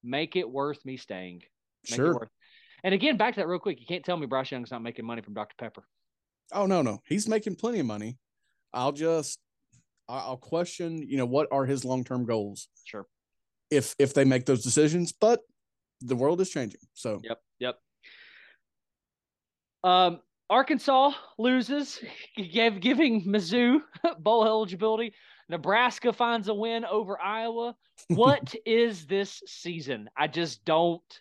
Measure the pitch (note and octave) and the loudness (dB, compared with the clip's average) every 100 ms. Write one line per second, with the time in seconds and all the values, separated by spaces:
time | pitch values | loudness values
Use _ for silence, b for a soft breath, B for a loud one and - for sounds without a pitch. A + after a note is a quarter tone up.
0 | A#2+ C#3 D#3+ F#3 E3 C3 C#3+ C#3+ C3 C3 | -6 -4 -2 -2 -4 -4 -4 -6 -12 -14
1 | - F#2+ F#2 F2 _ _ _ _ - A#2 | -10 -12 -12 -16 _ _ _ _ -8 0
2 | D3 C#3+ A2+ _ b b b b F#3 F#3+ | 0 0 -6 _ b b b b -2 0
3 | C#4 B3 A3 A#3 E3 F3+ G#3 D3 A#2 F3 | 2 2 0 0 -4 -2 -4 -8 -8 -8
4 | E3 F3 C#3 C3 C3+ C3 A#2 B2 A#2 A#2 | -4 -4 -2 -4 -4 -8 -10 -10 -10 -10
5 | A2+ A#2 G#2 G#2 G#2 - A#2 - _ _ | -10 -12 -12 -12 -12 -12 -16 -16 _ _
6 | _ _ _ _ _ F#3+ G3 F#3 B2+ G#2 | _ _ _ _ _ -2 2 2 2 -2
7 | _ F#3+ G#3+ A3 G#3+ F3+ A3+ A#3 C3 G#2 | _ -4 0 -2 -2 -6 -4 -2 -4 -4
8 | G#2+ B2+ _ _ _ _ _ - C3 C#3+ | -8 -12 _ _ _ _ _ -4 -4 -2
9 | D#3+ E3 C#3+ - _ _ _ _ _ _ | 0 0 -2 -10 _ _ _ _ _ _
10 | - B2+ G2+ B2+ - E3 F3 - E3+ E3 | -12 -10 -8 -10 -6 -4 -4 -6 -8 -8
11 | D3 C3+ B2 C3 D3+ C#3 C3+ C#3 B2+ B2+ | -4 -2 0 0 2 0 0 0 -2 -4
12 | B2 B2+ A#2 A2+ G#2 G2+ - _ - G#2+ | -2 -4 -2 -2 -2 -8 -18 _ -16 -16
13 | G2 _ _ _ _ _ _ D3 C3 - | -16 _ _ _ _ _ _ 0 0 2
14 | C3+ C#3 C3+ C3 C3 B2+ B2 C3+ D3+ E3+ | 2 6 6 4 2 0 2 4 4 4
15 | F3 - G#3+ A#3+ - _ _ _ _ _ | -2 2 4 4 0 _ _ _ _ _
16 | B2 B2+ C3+ F3 F#3 D#3 A2+ - _ - | -4 0 2 2 0 -2 -6 -8 _ -12
17 | A#2 G#2 A2+ A#2 _ _ B2 - _ _ | -8 -6 -8 -12 _ _ -8 -8 _ _
18 | B B B B B B _ _ _ _ | B B B B B B _ _ _ _
19 | _ _ _ _ _ _ _ _ F#3 F3+ | _ _ _ _ _ _ _ _ 4 6
20 | F3+ E3+ _ _ _ A3 C4+ C#4 - C4 | 6 2 _ _ _ 2 4 0 4 6
21 | C#4 C#4 B - A#3 B3+ A#3 C#4+ C#4 - | 6 2 B -2 2 2 2 -4 -4 -10
22 | - B B - F3+ F3+ A#3 G3 F3 B3+ | -14 B B -10 -4 2 2 2 0 4
23 | D4+ A3+ F3+ G#3 E3 A#3+ A#3+ C#4+ - - | 4 2 2 0 2 2 4 4 0 -4
24 | E4+ D4 E3 A3+ A3 A3 G#3+ F3+ A3 A3 | -4 -2 2 4 4 2 -2 -2 -2 0
25 | A#3 b b b b E3+ D#3+ G#3 B3 - | -4 b b b b -6 0 2 2 0
26 | A#3+ - A#3+ A#3 G3 G#3 A3+ A3+ A#3 G#3+ | -2 0 0 0 -2 -2 -2 -4 -2 -2
27 | G3 G3 F3+ A3 A3+ A3+ A#3 A#3+ _ _ | -2 -6 -4 -4 -6 -6 -8 -10 _ _
28 | - F3 B3 C#4+ C4 A3+ - A3+ A#3 G3 | -2 4 6 4 0 -10 0 2 2 -2
29 | D3 G3 G3 - - - F3 E3+ C3+ A#2+ | -4 -4 -4 -8 -18 -14 -10 -8 -6 -8
30 | G#2 - D#3 D#3 E3 B2 - D#3+ E3+ E3+ | -8 -2 -2 0 -4 -4 0 2 2 0
31 | _ - | _ -20